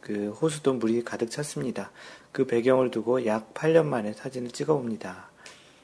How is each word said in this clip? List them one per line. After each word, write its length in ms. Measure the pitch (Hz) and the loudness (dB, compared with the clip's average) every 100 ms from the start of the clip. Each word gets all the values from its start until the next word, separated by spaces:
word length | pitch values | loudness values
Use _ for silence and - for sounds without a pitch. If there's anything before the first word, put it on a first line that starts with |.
그 260 | - 104 104 | -8 -4 -4
호수도 440 | 110 160 151 139 | 0 -2 2 0
물이 300 | 127 110 117 | 2 2 2
가득 260 | 120 104 117 | -2 -4 -4
찼습니다. 600 | - 147 151 131 110 98 - - - - | -4 -6 -4 -4 -6 -8 -14 -20 -20 -10
그 140 | - 131 | -2 2
배경을 440 | 120 123 131 127 | 4 6 4 4
두고 340 | 120 107 127 | 0 0 2
약 300 | 117 110 - | 2 0 -2
팔 180 | - 156 | -2 4
년 160 | 165 151 | 4 4
만에 240 | 127 104 | 0 -2
사진을 380 | 107 135 127 120 | -6 -8 -8 -8
찍어봅니다. 800 | - 143 147 120 104 95 92 - - - - - - | -4 0 0 0 -6 -8 -12 -18 -20 -20 -20 -20 -20